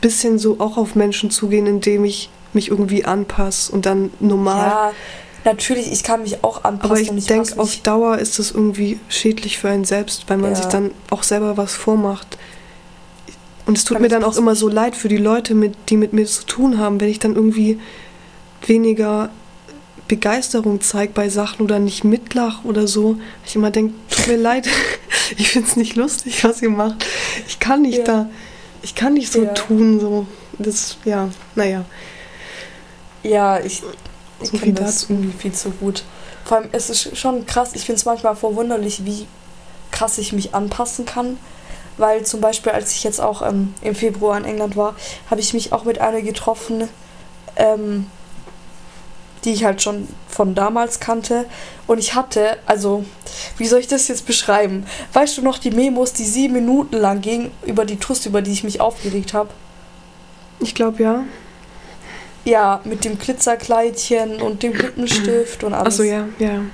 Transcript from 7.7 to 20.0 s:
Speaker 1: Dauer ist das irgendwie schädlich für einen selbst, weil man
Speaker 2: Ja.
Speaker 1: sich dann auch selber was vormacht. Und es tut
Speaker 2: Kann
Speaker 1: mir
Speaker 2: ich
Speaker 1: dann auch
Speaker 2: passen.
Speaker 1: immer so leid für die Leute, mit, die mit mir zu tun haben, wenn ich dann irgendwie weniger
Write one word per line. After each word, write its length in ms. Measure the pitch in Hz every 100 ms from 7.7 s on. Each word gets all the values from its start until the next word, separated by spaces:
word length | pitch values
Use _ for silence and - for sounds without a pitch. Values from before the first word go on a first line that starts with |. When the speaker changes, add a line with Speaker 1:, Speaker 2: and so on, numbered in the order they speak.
| -
Speaker 1:
Dauer 340 | - 214 233 220
ist 200 | 220 -
das 120 | 208
irgendwie 480 | - 214 202 202 220 -
schädlich 480 | - 220 220 214 -
für 100 | 202
einen 160 | 202 196
selbst, 400 | 202 208 - -
weil 80 | 196
man 140 | 196
Speaker 2:
Ja. 40 | 190
Speaker 1:
sich 80 | 185
dann 240 | 196 202 - -
auch 140 | 202
selber 320 | - 208 214 208
was 160 | 202
vormacht. 640 | - - 220 202 196 - - - - - - - - - - - - - - -
Und 120 | 214
es 60 | -
tut 100 | 226
Speaker 2:
Kann 60 |
Speaker 1:
mir 60 | 233
Speaker 2:
ich 60 |
Speaker 1:
dann 100 | 226
auch 40 | 220
Speaker 2:
passen. 100 | 220
Speaker 1:
immer 160 | 233 220
so 120 | 214
leid 280 | 214 233 240
für 120 | 214
die 100 | 208
Leute, 380 | 208 226 226 220
mit, 200 | 208 202 -
die 80 | 214
mit 140 | 208
mir 120 | 214 214
zu 200 | - -
tun 340 | - 269 226
haben, 200 | 208 202
wenn 100 | 208
ich 100 | 214
dann 160 | 220 220
irgendwie 440 | 220 220 214 220 - - - - - - - - -
weniger 640 | 226 226 220 214 214 220 - - - - - - -